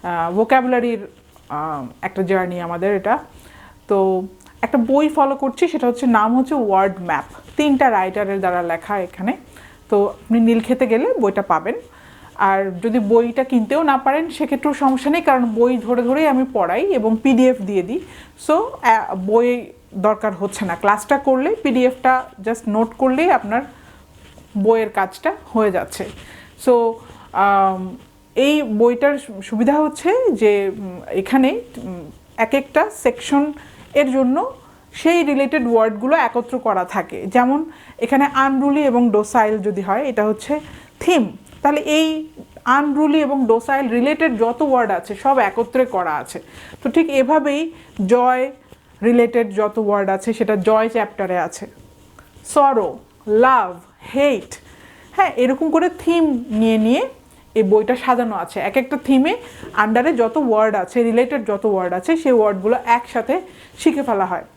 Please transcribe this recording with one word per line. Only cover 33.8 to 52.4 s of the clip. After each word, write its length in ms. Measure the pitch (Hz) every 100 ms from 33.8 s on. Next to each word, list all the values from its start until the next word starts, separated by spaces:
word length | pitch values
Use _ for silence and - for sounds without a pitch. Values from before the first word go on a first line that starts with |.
| -
এর 180 | 285 277
জন্য 400 | 262 254 285 494 539 - - _
সেই 300 | - 320 349
রিলেটেড 440 | 294 277 277 311 240
ওয়ার্ডগুলো 500 | 226 220 208 254 320
একত্র 420 | 247 240 233 254
করা 260 | 240 185
থাকে। 420 | 180 208 226 - 185
যেমন 440 | 247 247 285 320 - - -
এখানে 260 | 226 277
আনরুলি 580 | 277 262 269 269 285 285
এবং 280 | 285 240 240
ডোসাইল 480 | 208 208 254 214 214
যদি 240 | 202 190
হয়, 260 | 185 208 285
এটা 160 | 247
হচ্ছে 360 | 214 214 - 302 302 - - _
থিম, 360 | - 339 196 - - -
তাহলে 180 | 277 294
এই 480 | - 302 320 311 311 - - -
আনরুলি 560 | - 269 294 285 302 311
এবং 260 | 285 277 240
ডোসাইল 420 | 226 233 269 262
রিলেটেড 500 | 240 262 302 320 220
যত 240 | 226 240
ওয়ার্ড 280 | 302 254 220
আছে, 240 | 185 -
সব 240 | 202 269 269
একত্রে 460 | 202 208 233 262
করা 300 | 247 196 170
আছে। 280 | 151 127 - - - - -
তো 80 | 262
ঠিক 200 | 330 330
এভাবেই 640 | 277 254 311 294 285 320 - - - 190
জয় 460 | 247 247 254 269 277 _ - _ -
রিলেটেড 540 | 220 240 233 240 214 196
যত 220 | 208 220
ওয়ার্ড 320 | 208 208 196
আছে, 220 | 190 214
সেটা 240 | 220 214 214
জয় 320 | 185 220 226
চ্যাপ্টারে 500 | 226 208 - 185 180
আছে। 280 | 170 - - - - - - - - -